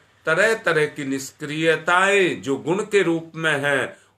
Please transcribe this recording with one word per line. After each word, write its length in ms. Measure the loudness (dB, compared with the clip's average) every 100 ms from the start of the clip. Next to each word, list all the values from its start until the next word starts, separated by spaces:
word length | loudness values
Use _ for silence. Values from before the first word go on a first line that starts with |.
| _ _ -2
तरह 280 | 2 2
तरह 320 | 2 0 0 0
की 180 | -4
निष्क्रियताएं 1400 | -6 -6 -8 -12 -8 -2 0 0 2 2 4 4 2 0
जो 140 | -4 -4
गुण 200 | -2 -2
के 260 | 0 2
रूप 300 | 2 -2 -4
में 260 | -4 -2 0
हैं, 360 | 0 0 -2 -8 _